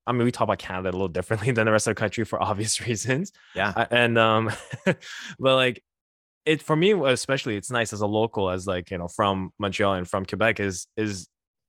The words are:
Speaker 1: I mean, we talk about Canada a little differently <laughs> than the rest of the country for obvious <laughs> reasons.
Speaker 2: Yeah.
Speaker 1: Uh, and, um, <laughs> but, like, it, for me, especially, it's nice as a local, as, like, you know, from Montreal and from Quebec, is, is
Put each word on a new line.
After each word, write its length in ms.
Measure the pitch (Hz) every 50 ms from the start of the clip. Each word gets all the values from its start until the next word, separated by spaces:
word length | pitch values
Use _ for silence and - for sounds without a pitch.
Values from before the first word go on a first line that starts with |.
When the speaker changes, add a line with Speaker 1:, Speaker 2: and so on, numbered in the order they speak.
| _
Speaker 1:
I 60 | -
mean, 120 | 123 123 117
we 80 | 123
talk 120 | 120 - 117
about 160 | 104 101 -
Canada 320 | - - 92 92 92 92
a 0 |
little 160 | 90 92 98 90
differently 440 | 82 92 92 - 110 101 104 131
<laughs> 0 |
than 140 | 123 113 110
the 60 | 110
rest 160 | 107 107 - 117
of 80 | 107
the 40 | -
country 240 | 113 104 - - 110
for 160 | - - -
obvious 380 | - 101 104 95 107 107 - -
<laughs> 60 | - -
reasons. 440 | 113 104 - 117 131 139 190 - - _ _ _ -
Speaker 2:
Yeah. 180 | 92 98 104 92
Speaker 1:
Uh, 100 | 110 117 -
and, 300 | 120 120 120 117 117 117
um, 320 | 113 113 110 110 113 107 107 - - -
<laughs> 160 | - - -
but, 120 | 190 165 - - - - - - 214 165 -
like, 440 | 127 131 131 131 127 127 120 - - _ _ _ _ _ _ _ _ _ _ _ _
it, 160 | 151 160 147
for 140 | - - 156
me, 180 | 156 170 202 214
especially, 640 | 185 139 135 127 120 - - 135 139 - 127 107 101
it's 140 | - -
nice 200 | 127 120 113 -
as 100 | - 101
a 60 | 104 104
local, 440 | 104 110 110 113 - 107 98 92
as, 160 | 92 95 90 101
like, 240 | 92 90 85 -
you 80 | 95 87
know, 80 | 87 87
from 440 | - - 107 101 95 95 92 87 - _
Montreal 380 | 104 98 92 - 104 98 98
and 120 | 92 90 -
from 180 | - 98 95
Quebec, 340 | - - 92 107 113 107 -
is, 260 | 101 98 92 90 - - _
is 320 | - 110 107 101 90 85 - _ _ _ _ _ _ _